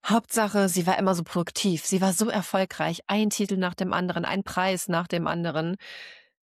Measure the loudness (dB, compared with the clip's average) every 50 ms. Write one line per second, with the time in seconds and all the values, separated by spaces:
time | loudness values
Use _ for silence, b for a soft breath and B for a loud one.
0 | 2 2 2 2 2 _ 0 0 0 2 4 4 4 4 4 2 2 2 2 4
1 | 4 2 2 2 0 -2 -2 -2 -2 -2 -4 0 0 2 0 2 0 0 0 2
2 | 2 2 2 2 0 0 0 -2 -4 0 0 0 0 0 -2 -4 -2 -2 -2 -6
3 | -4 -2 0 2 2 0 0 0 -2 0 0 0 0 -2 -2 -2 -4 -2 0 -2
4 | -2 -2 -2 -2 -2 -2 -2 -4 -4 -4 -2 -2 0 0 0 -2 -2 -2 -2 -2
5 | 0 0 -2 -2 -2 -2 -2 -2 -2 -2 -2 -2 -2 -2 -4 -6 B B B B
6 | B B B B B B B B